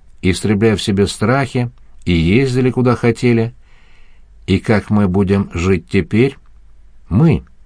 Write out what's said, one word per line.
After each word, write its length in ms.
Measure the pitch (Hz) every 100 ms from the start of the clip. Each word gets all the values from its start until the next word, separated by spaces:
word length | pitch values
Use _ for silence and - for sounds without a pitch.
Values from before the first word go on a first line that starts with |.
| - -
истребляя 520 | 90 90 101 104 113 101
в 60 |
себе 240 | - 98 98
страхи, 640 | - 110 135 131 127 120 - - -
и 100 | -
ездили, 580 | 85 82 107 135 123 127
куда 240 | 123 123 117
хотели. 580 | 120 113 123 117 113 - - - - - - - - - -
И 100 | 92
как 320 | - 107 -
мы 180 | 107 101
будем 440 | 92 95 98 98
жить 340 | 85 90 92 -
теперь? 480 | 98 87 104 135 - - - - - - - -
Мы, 340 | 90 160 110 - -